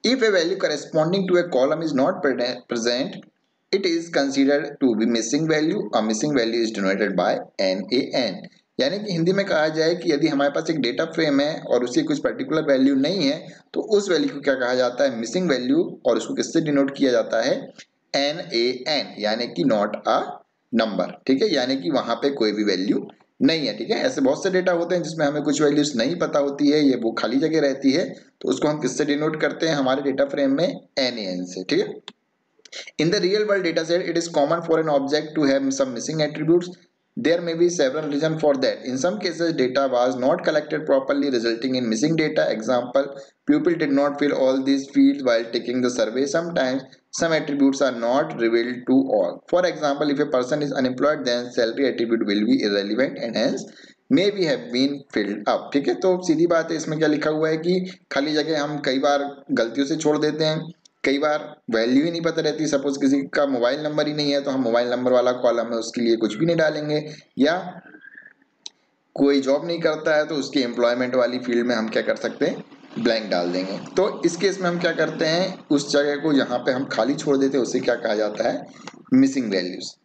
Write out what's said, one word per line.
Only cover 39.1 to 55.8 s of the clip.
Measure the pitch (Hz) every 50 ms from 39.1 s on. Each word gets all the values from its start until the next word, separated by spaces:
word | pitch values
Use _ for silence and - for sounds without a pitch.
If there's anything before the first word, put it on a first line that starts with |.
| 202 214
cases, | 202 180 160 160 170 165 160
data | 135 127 123 127 139 139 135 123
was | 120 123 131 135 127
not | 123 135 165 175 -
collected | 180 156 151 151 - - 147 156
properly, | - 143 135 135 - 143 143 139 143
resulting | 131 120 110 117 113 117 135 131 131 127
in | 123 113
missing | 110 110 143 156 165
data। | 160 156 151 - 156 151 127
Example, | 113 110 110 120 127 123 123 123 - 139 139 143 - - - - _ _ _
pupil | - 147 151 151 180 170 160
did | 160 143
not | 135 139 143 147 139 -
fill | 147 143 -
all | - 135 131 131 135 135 135
these | 139 139 135 -
fields | - 139 139 139 139 143 135 123
while | 117 117 123 120 -
taking | 120 107 120 120 127
the | 123 123 -
survey। | - 110 107 110 131 139
Sometimes | 143 - 165 175 175 170 160 135 127 127 135 - - - _ _ _
some | - - 170 165 165 156
attributes | 143 - 151 143 135 139 135 135 143 131
are | 120 117 117
not | 117 123 139 156 156 - 127 117
revealed | 113 113 117 117 123 123 120 -
to | - 131 135 135 135 -
all। | 104 90 87 - - _ -
For | - 175 180
example, | 175 156 156 151 143 143 143 156 147 143
if | 131
a | 147 143 -
person | 127 123 - 156 147 147 143
is | 131 139 131
unemployed, | 127 127 127 143 143 151 143 131
then | 123 120 120 123 120
salary | 123 - 117 113 117 127 139 123
attribute | - - 117 117 117 113 113
will | 104 101 104 104 117 131
be | 135 117
irrelevant | 104 101 101 98 101 107 117 131 - - -
and | 120 117 107 104 113
hence | 147 - - - - - - - - - _ _ _
may | 127 151 185 208
be | 202 202 180 156 135
have | 120 120 117
been | 117 123 135 143 143 139 - _ -
filled | 120 101 98 104 107 104 - 117
up। | 92 - - -
ठीक | 143